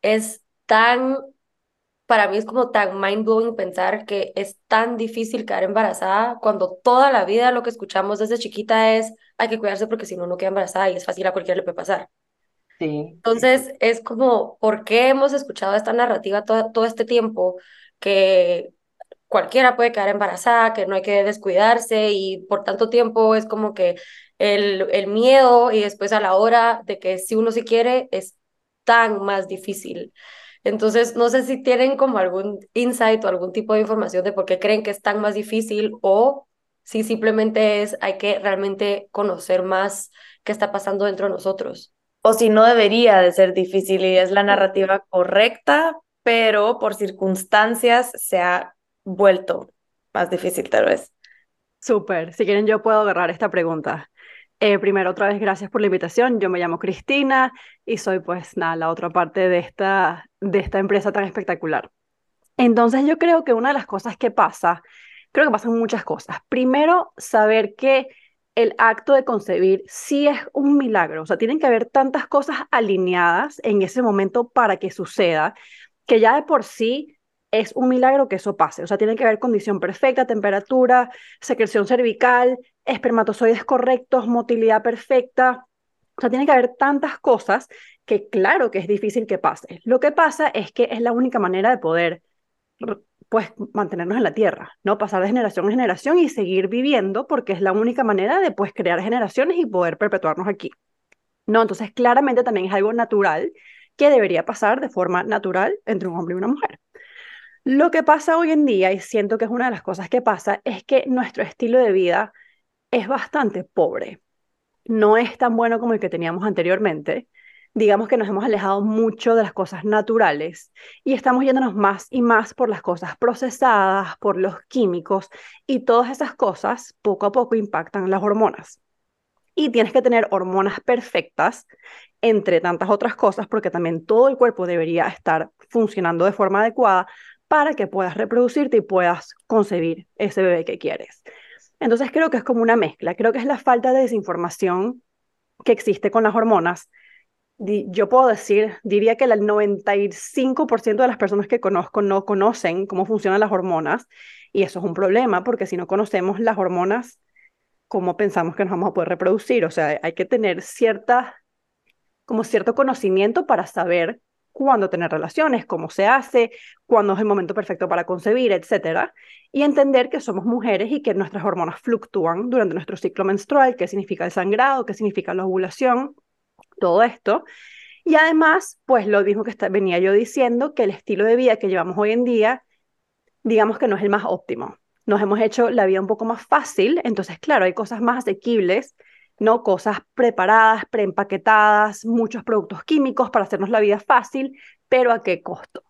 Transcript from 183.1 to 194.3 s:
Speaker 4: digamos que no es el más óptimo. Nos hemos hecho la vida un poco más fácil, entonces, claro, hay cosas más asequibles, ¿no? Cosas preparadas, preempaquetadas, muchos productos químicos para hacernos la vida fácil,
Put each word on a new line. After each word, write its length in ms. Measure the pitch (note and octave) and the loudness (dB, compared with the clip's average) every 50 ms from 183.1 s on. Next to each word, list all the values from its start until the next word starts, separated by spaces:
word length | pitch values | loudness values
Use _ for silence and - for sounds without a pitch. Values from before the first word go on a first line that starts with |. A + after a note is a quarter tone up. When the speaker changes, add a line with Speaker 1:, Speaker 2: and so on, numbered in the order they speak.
| _ _ _ _ _ _ _ | _ _ _ _ _ _ _
Speaker 4:
digamos 340 | A#3 A3+ G#3+ G#3+ G#3+ A3 | 0 2 2 2 2 0
que 100 | A3 - | -2 -2
no 100 | A#3 G3+ | -2 -2
es 60 | F#3 G#3 | 0 0
el 60 | G3+ | 0
más 140 | G3+ G#3 - | -2 -2 -2
óptimo. 520 | - F3+ F#3 _ - A#2+ A2+ - - - _ _ _ _ _ _ | -4 -6 -6 _ -10 -10 -10 -10 -14 -14 _ _ _ _ _ _
Nos 160 | - G#3 G3 | -2 0 0
hemos 180 | G#3 G3 G3+ G#3+ | 2 0 0 0
hecho 300 | A3 G#3+ - - A#3+ A#3 | 0 -2 0 0 0 0
la 160 | A#3+ A#3+ G3+ | 2 2 2
vida 140 | F#3+ F#3+ F#3+ | 2 2 0
un 80 | G3 | -2
poco 180 | F#3+ G#3+ G#3+ A3+ | -4 -4 -4 -4
más 200 | A3+ A#3 A#3 - | -6 -6 -8 -2
fácil, 560 | _ - D4 - - - - F#3+ A#3 D#4 F4 - | _ 0 0 0 -2 -2 0 0 2 2 0 -2
entonces, 360 | A#3+ A3 - F#3 - E3+ - | -2 -4 -4 -6 -8 -12 -12
claro, 260 | - D4+ D4+ B3+ - | -2 0 2 2 2
hay 80 | - C4+ | 2 0
cosas 280 | - A3 G3+ A#3 G#3+ | -2 -8 -8 -6 -4
más 180 | A#3 A#3+ B3 B3+ | -2 -2 -2 -2
asequibles, 760 | B3 G#3+ F#3+ F#3+ _ A#3+ A#3+ A3 F#3+ F3 F#3+ A3+ B3+ - _ _ _ _ _ _ _ _ _ _ | -4 -6 -8 -6 _ -2 0 0 2 2 0 -2 -2 -6 _ _ _ _ _ _ _ _ _ _
¿no? 240 | G#3 A3 A3+ A#3+ A#3+ | 0 2 2 2 2
Cosas 360 | A3+ F#3+ F3+ - A3 G3+ - _ _ _ | -2 -2 0 -2 -4 -6 -6 _ _ _
preparadas, 720 | - A#3+ A#3 A3 - F#3 F#3+ A3 A3+ A3 A3 A3 G#3+ - _ | 0 0 0 2 0 2 4 6 6 6 6 4 2 -2 _
preempaquetadas, 1160 | - A3+ G#3 F#3+ F#3 - G3+ G3+ G3+ F#3+ - A3 A3 G#3+ G#3 G#3 G#3+ G#3 G#3+ G#3+ G#3 - - | -4 -2 -2 -2 -2 -4 -6 -4 -6 -2 2 4 4 6 6 6 4 4 2 0 -2 -8 -6
muchos 380 | A3+ A#3 A#3 A3+ G#3+ A3+ A3+ - | -4 -2 -2 -2 -2 -6 -10 -6
productos 400 | - A3+ G#3+ F3 - G3+ D#3+ - | -2 -2 -2 -2 -4 -12 -14 -4
químicos 460 | - D#4 D4+ C#4 C4 - - B3 A#3 | -2 0 0 0 0 0 -2 -2 0
para 160 | - A3+ G3 | 0 -2 -2
hacernos 240 | - - F#3 G3 F#3+ | 0 -4 -6 -4 -2
la 100 | A#3 A3 | 0 0
vida 200 | G#3 G3+ G3+ G3+ | 2 2 0 -2
fácil, 600 | - _ C#4 B3 B3 - | 0 _ 0 0 0 -2